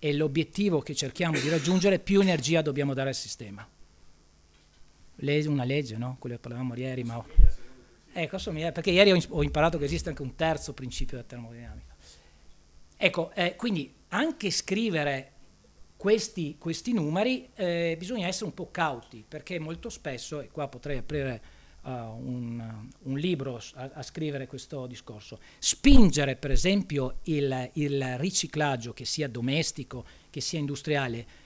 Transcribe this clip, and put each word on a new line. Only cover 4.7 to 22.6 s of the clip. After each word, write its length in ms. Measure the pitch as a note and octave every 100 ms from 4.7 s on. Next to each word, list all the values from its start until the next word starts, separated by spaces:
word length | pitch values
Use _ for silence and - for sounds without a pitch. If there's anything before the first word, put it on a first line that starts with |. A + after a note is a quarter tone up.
| _ - - -
Le-, 320 | - C#3 D3+ D3+
una 160 | C#3+
legge, 340 | B2 C#3+ C3 A2
no? 200 | B2 B2+
Quello 160 | B2+
che 60 | A#2+
parlavamo 340 | A#2+ A#2+ B2+
ieri, 300 | A#2+ C3 C3
ma 140 | A#2+ A#2
ho-, 80 | - - - - - - - - -
ecco, 220 | F3+ D#3+
assomiglia, 380 | F#3+ G#3+ D#3 E3
perché 180 | D#3+ D#3
ieri 220 | F3 G3+
ho 20 |
ins-, 140 | F3+ -
ho 140 | -
imparato 340 | D3 D3+ D#3+ D#3+
che 60 |
esiste 240 | C#3+ E3 -
anche 140 | C#3
un 120 | C3
terzo 380 | - D#3+ D#3 -
principio 460 | C3+ C3 - C#3 B2+
della 100 | A2+
termodinamica. 640 | B2 A2+ A#2 A#2 A2+ - - - - - - - - - - - -
Ecco, 340 | - - E3
eh, 200 | - F3
quindi 400 | F3+ A#3+ F#3 C3+ - _
anche 420 | F#3 D#4 - G3+
scrivere 840 | - - G3 A3+ E3 C#3+ C3+ - - - - - - - -
questi, 600 | G3 G#3+ - - D3+ -
questi 340 | E3+ D#3+ A#3+
numeri, 560 | A#3 D3+ F3 A#3 B3+ -
eh, 400 | - F3+ E3+ E3+ E3
bisogna 300 | F3+ A#3+ F3+
essere 200 | F3+ G#3
un 80 |
po' 180 | - D#3+
cauti, 520 | - D#3+ B2+ - A#2 G#2+
perché 340 | D3+ - F3
molto 280 | D#3 E3 A#3+
spesso, 520 | - D3+ D3 - D3+
e 80 | -
qua 160 | - C#3
potrei 320 | B2 C#3+ C3+
aprire, 440 | - D3+ C3+ A2+ - - - -
eh, 60 | C3
un, 1000 | B2+ A2+ A2+ C3 B2 A#2+ A#2